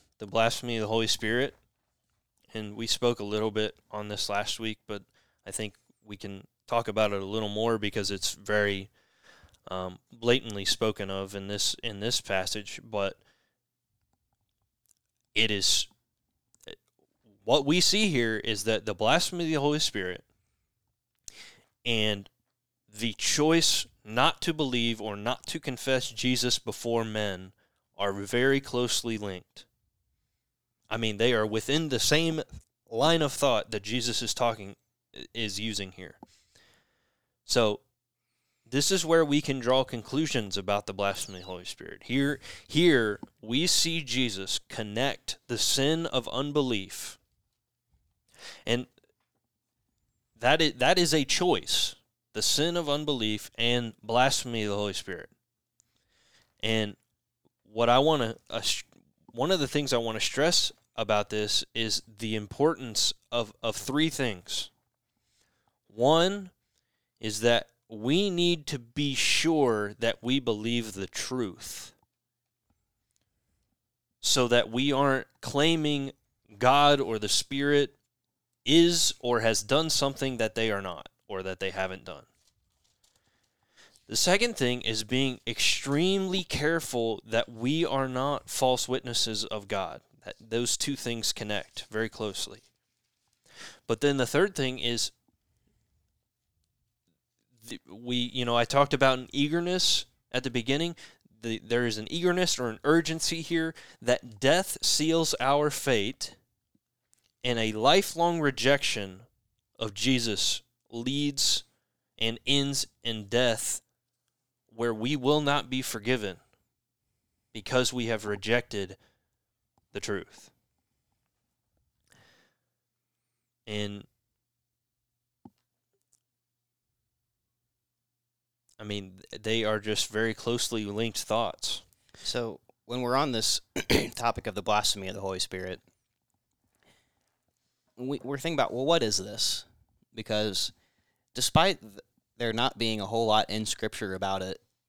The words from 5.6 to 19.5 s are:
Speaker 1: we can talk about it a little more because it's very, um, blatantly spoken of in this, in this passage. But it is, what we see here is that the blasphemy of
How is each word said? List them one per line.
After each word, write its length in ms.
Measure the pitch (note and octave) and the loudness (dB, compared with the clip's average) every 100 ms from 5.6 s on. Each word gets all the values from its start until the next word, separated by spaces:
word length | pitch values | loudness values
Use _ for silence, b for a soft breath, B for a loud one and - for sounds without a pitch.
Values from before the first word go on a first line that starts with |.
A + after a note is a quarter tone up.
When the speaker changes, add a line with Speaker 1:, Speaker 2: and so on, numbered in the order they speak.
| G#2+ - _ _ G#2 | -8 -10 _ _ -18
Speaker 1:
we 120 | G2+ | -14
can 300 | G2+ G2 - _ - | -12 -14 -18 _ -4
talk 200 | A#2+ A2+ | -2 -2
about 260 | G#2 G#2+ | 0 2
it 80 | G2+ | 0
a 40 | F#2+ | -4
little 240 | A2 G#2+ | -4 -4
more 280 | G#2 A2+ A2+ | -2 0 0
because 320 | G#2 G#2+ G2 | 0 -2 -4
it's 220 | G2 - | -4 -4
very, 560 | - G2 G#2+ G#2 G2 G2 b b b b b b b - | -6 -2 2 2 0 -8 b b b b b b b -10
um, 300 | F#2 F#2 F#2 _ | -8 -8 -10 _
blatantly 540 | A#2+ A#2 B2+ A#2 G2+ G2 | -4 0 0 0 -6 -4
spoken 440 | - A2 G#2 G2 | 0 0 -2 -6
of 260 | G2 G2 G2 | -6 -8 -8
in 120 | F#2+ | -8
this, 280 | G2+ - - | -2 -2 -4
in 160 | A#2 G2+ | -8 -6
this 220 | G#2+ - | -4 -4
passage. 600 | - F#2+ F#2 A2 G2+ - | -2 -2 -2 -6 -10 -14
But 340 | A2+ G#2+ G2 - _ _ _ _ _ _ _ _ _ _ _ _ _ _ _ _ _ _ _ _ _ - | -8 -4 -4 -6 _ _ _ _ _ _ _ _ _ _ _ _ _ _ _ _ _ _ _ _ _ 0
it 160 | A2 | 2
is, 360 | G#2 F#2+ - - _ _ _ _ _ _ _ - - _ _ _ _ _ _ | 2 2 2 0 _ _ _ _ _ _ _ -20 -20 _ _ _ _ _ _
what 220 | - C#3+ C#3 | 2 2 4
we 160 | F3 | 4
see 280 | - G#3 G#3+ | 4 4 2
here 280 | C#3 A#2 A2 | 2 0 0
is 260 | - G#2 | -2 -2
that 220 | G2+ A2 G#2+ | 0 0 -2
the 100 | G2 | 0
blasphemy 500 | A2 D#3 - F3 | 2 4 2 -2
of 60 | E3 | -2